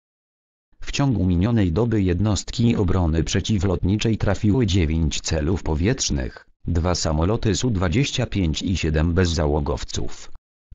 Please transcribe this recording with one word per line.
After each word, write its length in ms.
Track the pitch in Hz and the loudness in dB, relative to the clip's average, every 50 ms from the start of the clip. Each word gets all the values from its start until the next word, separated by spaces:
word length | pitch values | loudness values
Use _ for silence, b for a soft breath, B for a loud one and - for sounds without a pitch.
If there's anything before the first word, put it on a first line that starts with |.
| _ _ _ _ _ _ _ _ _ _ _ _ _ _ _ - | _ _ _ _ _ _ _ _ _ _ _ _ _ _ _ -12
W 100 | - - | -10 -6
ciągu 340 | - - 143 135 110 - 92 | -2 0 0 0 0 2 2
minionej 460 | 92 87 85 95 120 117 110 95 85 | 2 2 2 2 2 2 2 2 2
doby 300 | 78 101 120 117 113 107 | 2 2 0 2 2 2
jednostki 760 | 95 90 85 87 101 110 98 - - - - 120 117 117 117 | 2 2 2 2 0 0 0 -2 -4 -6 -2 0 2 2 2
obrony 480 | - 98 82 - 95 87 80 78 82 76 | 2 2 2 2 2 2 2 2 0 0
przeciwlotniczej 960 | - - 98 - - 110 95 95 98 87 - - 90 104 107 - 117 107 | 0 -2 -2 0 0 -2 0 0 0 0 0 0 0 0 0 0 -2 -2
trafiły 500 | - - 107 92 - - 104 113 135 120 | 0 0 0 0 0 2 2 2 2 2
dziewięć 540 | 90 90 101 82 76 80 82 80 73 - - | 2 2 2 2 2 2 0 0 0 -2 -2
celów 420 | - - 87 76 73 78 101 73 - | -4 -2 -2 -2 0 0 -2 -2 -2
powietrznych, 840 | 80 78 76 87 110 135 - - - 73 69 62 - - - - _ - _ - | -2 -2 0 0 0 0 0 -2 -2 -2 -2 -4 -6 -10 -14 -20 _ -20 _ -6
dwa 300 | - 85 82 80 90 87 | -2 -2 0 0 0 0
samoloty 600 | - - 82 78 78 87 95 113 - - 110 90 | 0 0 0 0 0 2 0 0 0 0 0 0
su 140 | - - 127 | 0 0 0
dwadzieścia 560 | 107 87 92 87 78 123 143 - - - 113 | 0 0 0 0 2 0 0 0 -2 -4 -4
pięć 360 | - - 101 90 78 73 - | -2 -2 0 0 0 -2 -2
i 160 | - - 95 | -2 -2 -2
siedem 360 | - - 80 78 78 78 85 82 | -2 0 0 2 2 2 2 2
bezzałogowców. 1200 | 92 92 82 80 95 78 73 73 76 71 - 82 - - - - 107 101 - - - - - - - _ _ _ _ _ - | 2 2 2 2 0 0 0 0 0 -2 -2 -4 -4 -6 -6 -6 -4 -4 -4 -6 -8 -10 -14 -16 -16 _ _ _ _ _ -20